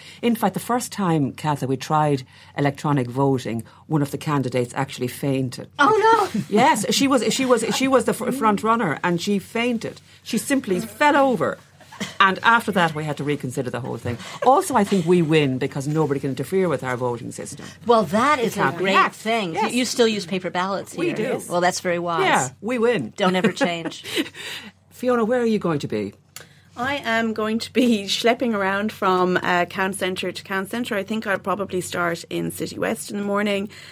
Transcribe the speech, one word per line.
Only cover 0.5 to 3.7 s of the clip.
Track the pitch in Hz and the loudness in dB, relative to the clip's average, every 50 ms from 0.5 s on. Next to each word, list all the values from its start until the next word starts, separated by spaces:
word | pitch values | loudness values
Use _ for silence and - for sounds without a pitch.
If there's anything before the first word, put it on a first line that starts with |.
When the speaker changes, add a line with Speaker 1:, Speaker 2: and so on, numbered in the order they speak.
| - | -2
Speaker 1:
the | 180 | -2
first | - - 240 247 - - | -4 -2 -4 -2 -4 -6
time, | - 208 196 170 160 156 135 117 | -6 -2 0 2 2 2 0 0
Cather, | - - - 151 143 - 135 | -4 -4 -2 -2 -2 -2 -2
we | 127 135 | -4 -4
tried | 117 - - 156 151 151 147 143 131 127 - - - - - - | -4 -2 0 2 2 2 2 0 -2 -4 -8 -20 -20 -20 -10 -4
electronic | 143 143 143 143 - - 151 143 139 120 120 | -2 0 0 0 -2 0 0 0 0 0 -2
voting, | 117 135 139 139 135 123 - 107 113 113 - - | 0 0 2 2 2 0 -2 -4 -6 -6 -8 -10